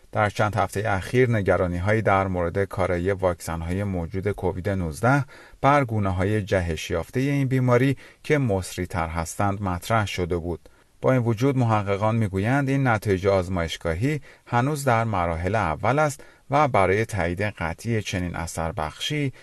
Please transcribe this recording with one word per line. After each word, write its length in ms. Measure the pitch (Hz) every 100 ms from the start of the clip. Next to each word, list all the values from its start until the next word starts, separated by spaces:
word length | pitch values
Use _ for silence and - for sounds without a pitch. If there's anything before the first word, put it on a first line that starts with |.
| -
در 180 | 110 104
چند 260 | - 107 98
هفته 260 | 95 98 107
اخیر 440 | 95 - 123 123
نگرانی‌هایی 720 | 110 95 90 90 87 98 110
در 240 | 107 98 95
مورد 380 | 90 85 98
کارایی 460 | 98 - 92 87 90
واکسن‌های 720 | 92 92 85 - 82 82 95
موجود 480 | 101 92 82 95 98
کووید 360 | - 90 90 101
نوزده 560 | 95 82 73 117 143 - - - -
بر 240 | 135 147
گونه‌های 580 | 123 110 98 90 95 107
جهش 480 | 95 98 85 80 -
یافته 300 | 85 80 123
این 280 | 139 143 131
بیماری 480 | 131 123 120 139 127 - -
که 160 | - 147
مصری‌تر 720 | 123 95 - - 87 90 82
هستند 540 | 82 82 - 101 98
مطرح 440 | 98 87 - 113 101
شده 300 | - 85 87
بود. 320 | 85 80 - _ _ _
با 120 | 131
این 100 | 131
وجود 340 | 117 107 139 131
محققان 600 | 117 107 98 98 110 113
می‌گویند 520 | 104 95 110 143 135
این 180 | 139 131
نتایج 400 | 107 107 92 98
آزمایشگاهی 920 | 98 87 92 82 - 82 85 135 151 - - -
هنوز 380 | 120 135 151
در 200 | 139 113
مراحل 500 | 113 98 87 82 92
اول 440 | 110 85 73 110 143
است 240 | 156 - - - -
و 180 | 139 147
برای 360 | 107 92 101
تایید 380 | 113 98 87 87
قطعی 600 | 104 - 82 82 110 113
چنین 340 | - 92 87 87
اثر 360 | 82 - 82
بخشی 600 | 80 76 - - 151 135 -